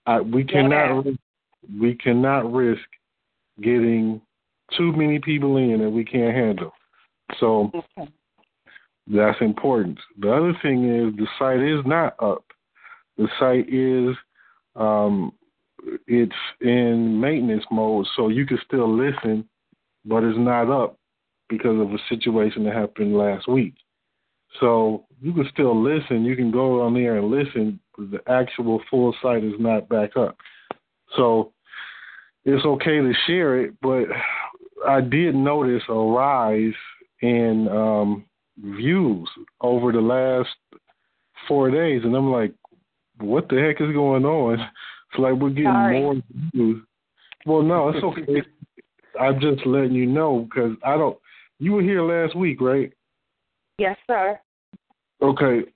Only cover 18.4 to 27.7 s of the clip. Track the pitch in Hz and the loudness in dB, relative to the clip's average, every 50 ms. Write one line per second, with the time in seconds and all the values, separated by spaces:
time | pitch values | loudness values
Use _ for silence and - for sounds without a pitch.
18.4 | 139 135 131 113 - - - 131 120 113 110 113 131 143 135 131 - 113 110 110 | 0 -2 -2 -4 -4 -2 -2 0 0 2 2 2 0 0 -2 -4 -2 -2 -2 -4
19.4 | 110 _ _ _ _ _ _ _ _ _ _ _ - 107 110 113 113 117 110 113 | -4 _ _ _ _ _ _ _ _ _ _ _ -8 -4 -2 0 0 0 0 0
20.4 | 120 123 123 120 120 117 139 135 120 - - _ _ _ _ _ _ _ _ _ | 0 2 2 2 2 2 0 0 0 -2 -4 _ _ _ _ _ _ _ _ _
21.4 | _ - 113 107 - 120 110 110 107 101 104 101 - - 123 113 - 117 113 113 | _ -8 -6 -4 -2 0 0 0 0 -2 -4 -6 -6 -6 -6 -4 -2 -2 0 0
22.4 | 107 107 104 - 107 104 104 113 104 101 - - 107 104 104 104 104 101 98 95 | 0 0 -2 -2 -4 -2 -2 -2 -4 -4 -4 -4 -2 0 0 2 2 0 -2 -2
23.4 | - - 123 135 117 90 - _ _ _ _ _ _ _ _ _ _ _ _ _ | -2 0 0 0 0 0 -4 _ _ _ _ _ _ _ _ _ _ _ _ _
24.4 | _ _ - - - 120 117 113 113 110 107 104 - _ _ - 127 151 175 170 | _ _ -6 0 2 2 4 4 2 2 0 -4 -8 _ _ -10 -8 -4 -2 -2
25.4 | 139 139 - - 147 127 117 110 110 135 151 156 143 - 127 117 113 120 131 127 | -2 -2 0 0 2 2 4 4 2 2 0 0 -2 -2 -2 0 0 0 0 0
26.4 | 127 117 110 127 131 131 127 123 120 117 120 123 123 120 113 104 101 104 117 139 | 0 0 0 2 2 2 2 2 2 2 2 2 2 0 0 0 0 0 0 0
27.4 | 143 139 - 123 107 107 | -2 -2 -2 -2 -2 -2